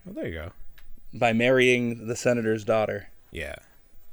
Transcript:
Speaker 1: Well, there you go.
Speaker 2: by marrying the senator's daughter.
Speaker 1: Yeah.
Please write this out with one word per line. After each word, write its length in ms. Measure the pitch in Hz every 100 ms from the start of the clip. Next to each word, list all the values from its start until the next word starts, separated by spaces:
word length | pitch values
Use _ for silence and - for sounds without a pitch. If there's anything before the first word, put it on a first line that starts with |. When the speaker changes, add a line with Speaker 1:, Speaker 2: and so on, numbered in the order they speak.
| 180
Speaker 1:
Well, 80 |
there 140 | 247 -
you 60 |
go. 180 | 82 82 - - - - - -
Speaker 2:
by 200 | - 120
marrying 720 | 113 123 131 127 123 120 117 110
the 100 | 117
senator's 480 | 127 120 110 110
daughter. 440 | 104 110 104 101 - - -
Speaker 1:
Yeah. 260 | - 73 - - _ _ - -